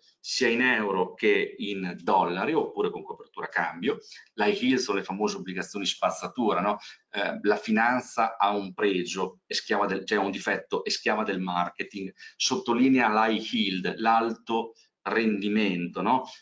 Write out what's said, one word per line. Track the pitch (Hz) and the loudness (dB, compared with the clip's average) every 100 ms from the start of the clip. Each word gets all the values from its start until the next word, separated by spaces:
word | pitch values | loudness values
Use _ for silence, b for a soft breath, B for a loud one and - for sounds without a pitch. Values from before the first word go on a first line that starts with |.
| b _ | b _
sia | - - 120 | -8 0 2
in | 117 | 2
euro | 127 117 104 92 92 | 2 2 0 0 0
che | - 110 98 87 - | 2 4 4 2 -4
in | 98 98 92 87 | -6 -4 -6 -4
dollari | - 95 85 87 113 | 0 2 2 0 0
oppure | 160 101 - - | 0 0 -2 -2
con | - | -4
copertura | - - - - - | -10 -14 -14 -12 -6
cambio. | 92 82 82 104 - B B B | -4 -4 -4 -4 -4 B B B
L'high | - 104 98 | 0 0 2
yield | 123 131 | 2 2
sono | - 98 | 2 -2
le | |
famose | 90 95 104 98 | -2 -2 -2 -2
obbligazioni | 90 92 90 104 95 | -6 -8 -8 -4 -4
spazzatura, | - 92 - 92 - 110 92 | 0 -2 -2 -6 0 0 2
no? | 104 107 B B _ | 0 -2 B B _
Eh, | 104 90 - | -4 -4 0
la | 101 101 | 2 2
finanza | - 110 117 127 - - 113 - | 2 2 4 2 -2 -2 -2 2
ha | 101 104 | 2 2
un | 98 | -4
pregio, | 92 104 92 87 92 92 - _ | 0 2 2 -2 -4 -6 -6 _
è | |
schiava | - - 104 101 | -6 0 0 2
del, | 95 92 | -2 0
cioè | 107 | 0
ha | |
un | 98 | 0
difetto, | 98 - 95 - 95 | -2 -2 -4 -2 -4
è | 95 | -2
schiava | - 113 110 | -2 0 0
del | 107 95 | 0 -2
marketing, | 92 87 87 - 95 101 95 B B B | -2 0 -2 -4 -10 -8 -10 B B B
sottolinea | - 120 - 117 131 131 113 | -2 0 0 4 6 6 6
l'high | 107 113 107 - | 4 4 2 -2
yield, | 120 98 95 95 - | 0 0 0 -2 0
l'alto | 113 113 117 110 - 113 113 b b _ - | 2 4 2 -4 -4 -4 -4 b b _ -2
rendimento, | 107 110 101 104 104 101 87 87 90 | 2 2 0 0 2 2 0 -4 -2
no? | 95 127 B B | 0 0 B B